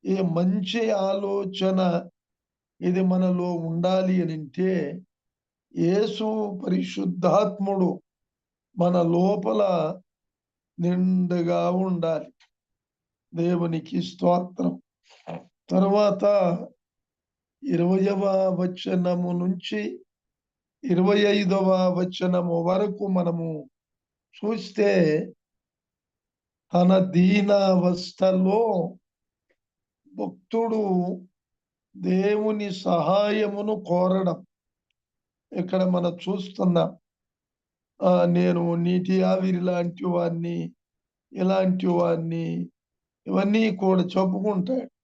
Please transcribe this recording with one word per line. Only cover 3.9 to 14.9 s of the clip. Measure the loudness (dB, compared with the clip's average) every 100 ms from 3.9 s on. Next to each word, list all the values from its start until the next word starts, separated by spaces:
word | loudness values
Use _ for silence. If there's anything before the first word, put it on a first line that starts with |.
| 0 2 0
అని | 0
అంటే, | -6 -10 -2 0 0 -4 -8 -16 _ _ _ _ _ _ -2
యేసు | 2 2 0 -2 -4 -4 -6 -6
పరిశుద్ధాత్ముడు | -2 -2 -2 -4 -4 0 2 2 2 -2 -2 0 0 -2 _ _ _ _ _ _ _ -2
మన | 0 2
లోపల | 2 2 2 2 0 0 2 0 -2 -6 _ _ _ _ _ _ _ -4
నిండుగా | 0 2 2 2 2 0 0 0 2
ఉండాలి. | 0 0 -2 -2 -4 -6 _ _ _ _ _ _ _ _ _ _
దేవునికి | -2 0 0 0 -4 -4 -6
స్తోత్రం. | -6 0 2 2 -2 -4 -4 -4 _